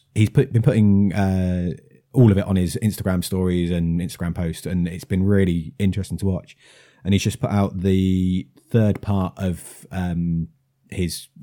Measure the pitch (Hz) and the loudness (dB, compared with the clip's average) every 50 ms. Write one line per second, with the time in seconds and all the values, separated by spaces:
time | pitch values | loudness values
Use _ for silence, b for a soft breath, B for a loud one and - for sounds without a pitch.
0 | _ _ - 107 107 104 - 143 131 - 117 117 113 143 - 110 107 101 98 98 | _ _ 0 0 0 2 4 2 2 2 2 0 2 2 4 4 4 4 4 4
1 | 101 98 80 101 98 95 92 92 92 90 90 90 87 87 - - - _ _ _ | 2 2 0 0 0 0 2 0 0 0 0 -2 -2 -4 -6 -8 -12 _ _ _
2 | _ _ - 135 123 107 98 98 98 - 95 92 90 80 - - 110 107 92 - | _ _ 4 6 6 6 6 4 2 2 0 0 0 0 -2 -2 -2 -2 -2 -2
3 | - 98 92 90 87 - 95 92 92 90 90 87 87 85 87 85 85 82 85 85 | -2 -2 -2 -2 -2 -2 -2 -2 0 0 0 0 0 0 0 -2 0 0 -2 -2
4 | 87 82 - - 85 85 80 92 87 82 80 - - 80 92 90 87 85 87 85 | -4 -6 -8 -6 -6 -6 -4 -4 -6 -6 -6 -8 -8 -6 -4 -2 -2 -4 -6 -10
5 | - - 98 92 95 101 101 98 98 90 85 85 80 80 - - 101 98 92 98 | -8 -4 -2 0 2 2 4 4 4 2 0 -2 -4 -6 -6 -2 -2 -2 0 -2
6 | 92 - 87 82 98 98 92 - - - - b b b b b b b b b | -4 -6 -6 -4 -4 -2 -4 -4 -6 -12 -20 b b b b b b b b b
7 | - - 101 95 - 110 - - - - 104 104 98 92 - 92 87 98 95 95 | -2 0 0 2 2 0 -2 -2 -2 -2 0 0 0 0 -2 -2 0 2 2 2
8 | 95 95 92 92 92 92 90 92 - - _ _ _ _ - 117 107 104 90 - | 2 2 2 2 0 0 0 -2 -4 -8 _ _ _ _ 0 2 2 2 0 -2
9 | - - 101 98 92 85 - - 98 92 85 82 - - - - - - 95 95 | -2 -2 -2 -2 -2 -2 -4 -4 -4 -4 -4 -6 -8 -16 -20 -20 -18 -10 -8 -6
10 | 90 87 85 85 85 85 82 82 82 - _ _ _ _ _ _ _ _ - 101 | -4 -4 -2 -2 -2 -2 -2 -4 -4 -6 _ _ _ _ _ _ _ _ -6 -4
11 | 92 85 - - - - _ - | -4 -4 -6 -8 -14 -18 _ -20